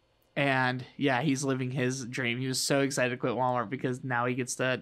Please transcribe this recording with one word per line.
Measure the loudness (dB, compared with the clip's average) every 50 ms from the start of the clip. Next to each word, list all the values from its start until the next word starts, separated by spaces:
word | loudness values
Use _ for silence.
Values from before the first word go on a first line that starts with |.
| _ _ _ _ _ _ _
And | 0 2 2 4 2 2 2 0 -2 -6 -10 -4
yeah, | -2 0 2 2 2
he's | 2 2 2 2 0
living | 0 0 0 -2 -2
his | -2 0 0 0 0 -2 -6
dream. | -6 -4 -2 -2 -2 -2 -2
He | -2
was | -2 -2 -2
so | 0 2 2 2
excited | 2 2 2 0 0 0
to | 0
quit | 0 0 0 0
Walmart | 2 2 2 2 0 0 -2
because | -4 -4 -2 -2 -2 -4 -4
now | -2 0 0 0
he | 0 0
gets | -2 -4 -4 -2
to | -2 0 0 0 -2